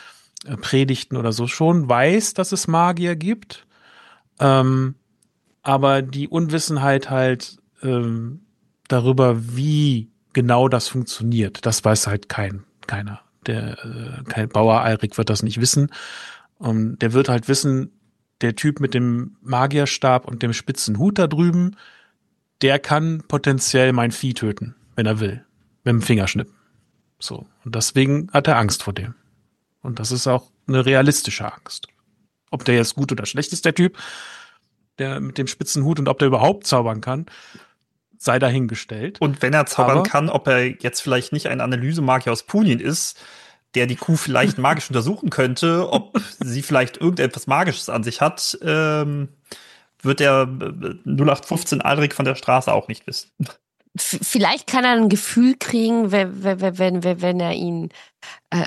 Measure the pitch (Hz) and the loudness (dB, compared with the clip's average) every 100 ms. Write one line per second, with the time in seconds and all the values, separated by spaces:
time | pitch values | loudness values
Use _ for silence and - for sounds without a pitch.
0 | - - _ - - 110 - 135 135 127 | -20 -20 _ -20 -12 -10 -2 0 2 -2
1 | - 127 117 110 120 - 160 175 135 123 | -4 -4 -2 -2 -4 0 2 2 2 2
2 | 143 208 214 - 185 190 - 165 175 175 | 4 2 0 -2 -4 -4 0 2 2 0
3 | 175 165 170 226 - - _ _ _ - | -2 -2 -4 -4 -8 -20 _ _ _ -20
4 | - _ _ - 139 135 131 131 131 - | -20 _ _ 0 4 4 4 2 0 -6
5 | _ _ _ _ _ _ - 135 139 139 | _ _ _ _ _ _ 0 2 4 2
6 | 131 135 143 165 165 160 160 151 139 135 | 0 -6 -4 -2 0 -2 -2 0 2 2
7 | 135 135 131 123 - - _ _ 131 123 | 0 0 0 0 -6 -20 _ _ -4 -2
8 | 117 113 117 156 - _ _ _ - 127 | -2 -4 -6 -12 -18 _ _ _ -2 0
9 | 123 131 127 117 117 120 147 151 147 123 | 2 4 4 2 -2 -4 0 2 2 2
10 | 110 _ _ - 120 123 131 127 - 131 | -4 _ _ 0 2 4 4 2 -2 -6
11 | 117 - 113 117 98 - 117 113 107 110 | -6 -4 -2 0 0 -2 -2 0 2 2
12 | - 104 - - 101 98 - _ - 104 | 0 -4 -6 -6 -6 -8 -14 _ -10 -8
13 | 101 104 _ _ - 110 110 113 117 120 | -8 -12 _ _ -6 -6 -6 -10 -12 -12
14 | 120 127 135 - 107 104 113 110 113 110 | -12 -12 -8 -4 -2 4 4 4 2 0
15 | 107 - 113 107 107 107 123 143 143 - | -2 -2 0 0 -2 0 0 2 0 -2
16 | - - - - _ _ 135 110 110 131 | -16 -16 -18 -20 _ _ -2 0 0 0
17 | 117 123 139 123 113 135 143 131 135 _ | 2 2 2 2 0 0 2 0 -2 _
18 | _ _ _ - 117 113 151 147 139 127 | _ _ _ -4 -4 0 -2 0 -2 0
19 | 123 120 127 - 123 123 139 147 139 - | 0 -2 -6 -12 -4 0 2 2 0 0
20 | 135 127 - 120 120 113 - 131 - 104 | 2 2 0 -4 -2 -2 -4 -4 -4 0
21 | 185 202 165 151 175 175 180 202 - - | 0 2 0 2 2 2 0 -4 -14 -20
22 | _ _ _ _ _ - 135 139 - 151 | _ _ _ _ _ 0 2 2 2 0
23 | 165 160 - 147 139 135 - 131 131 123 | 0 -4 -4 -2 0 0 2 4 4 4
24 | 120 - 131 117 107 101 113 - _ - | 0 -2 -4 -2 -4 -4 -8 -14 _ -2
25 | 110 107 104 117 - _ _ _ - 117 | 0 0 -2 -6 -14 _ _ _ 0 2
26 | - 113 95 - - _ _ _ _ _ | 2 2 2 -2 -6 _ _ _ _ _
27 | _ _ - - - _ 120 113 110 135 | _ _ -14 -14 -16 _ -8 -4 -2 2
28 | 135 143 170 143 139 117 104 - - 98 | 2 2 0 0 2 2 2 -2 -6 -8
29 | 107 - _ _ _ _ _ _ 131 117 | -8 -12 _ _ _ _ _ _ -10 -8
30 | 110 123 135 127 - _ - 131 127 135 | -6 -4 0 -2 -2 _ -2 2 4 4
31 | 143 143 - - 107 - - - - _ | 4 2 -2 -6 -8 -12 -16 -18 -18 _
32 | _ _ _ _ _ 135 - 120 113 - | _ _ _ _ _ -4 2 4 2 0
33 | 139 101 104 135 147 170 170 160 180 - | -4 -4 -4 -6 -6 -2 0 4 2 0
34 | - - - - - _ _ _ _ - | -14 -16 -18 -20 -20 _ _ _ _ -8
35 | 135 139 135 131 127 - 147 151 139 156 | -8 -6 -8 -6 -6 -6 -4 0 0 2
36 | 139 135 139 127 143 202 - 131 117 107 | 0 2 2 6 4 2 2 2 2 -2
37 | 117 135 165 - - - - _ _ _ | -4 -6 -8 -16 -20 -20 -20 _ _ _
38 | _ _ - 123 131 131 120 113 - 107 | _ _ 0 2 2 2 -2 -4 -10 -10
39 | 143 - 151 139 165 151 143 - 127 139 | -10 -2 -2 0 2 2 2 2 4 4
40 | 190 143 160 - - 127 127 131 123 - | 2 0 0 0 2 2 2 -2 -6 -6
41 | - 127 123 147 - 131 120 127 131 165 | -2 -2 -2 -4 -4 -4 -2 -2 -2 0
42 | 135 127 123 117 - 202 214 120 135 160 | 2 2 0 -4 -2 2 4 2 0 -4
43 | - - - - - _ _ 127 120 123 | -6 -10 -20 -20 -20 _ _ -2 -2 -2
44 | - 160 - 123 - - 131 156 - 127 | 0 0 0 0 2 2 0 0 -2 -2
45 | 123 220 220 - 131 127 170 170 180 - | -2 -2 -2 0 0 0 0 0 2 0
46 | - 226 - - 127 123 - 139 127 - | 0 -6 -6 -8 -6 -6 0 2 2 0
47 | 165 175 135 - - 139 180 - - 120 | -2 0 0 -2 -2 0 0 -2 -4 -4
48 | 110 - 151 - - - 165 156 156 151 | -4 0 0 0 -6 -6 -2 0 0 0
49 | 147 143 139 _ - - - - _ _ | -2 -4 -6 _ -20 -20 -20 -20 _ _
50 | 131 135 143 135 127 131 98 104 95 - | -2 2 4 4 2 -4 -8 -8 -10 -8
51 | - 139 147 139 - 170 - 135 - 143 | -4 2 2 2 -2 -6 -2 -2 0 2
52 | 147 - 131 131 - 127 - 101 - 110 | 0 0 -4 -2 0 0 2 0 -2 -10
53 | - - - - - - _ _ _ - | -12 -14 -12 -8 -10 -10 _ _ _ -8
54 | - - - 254 294 277 - 262 247 233 | -6 -6 -2 2 2 0 -2 0 2 4
55 | 220 208 - 233 247 262 - 233 226 233 | 4 2 0 2 4 2 -2 -2 0 0
56 | 208 202 190 196 196 185 190 180 185 180 | 0 0 0 -4 -4 -2 -2 0 0 0
57 | 175 175 180 180 170 - 175 170 165 - | -2 -2 -2 -2 -2 -4 -4 -4 -8 -12
58 | - _ - - _ 175 | -20 _ -20 -20 _ -4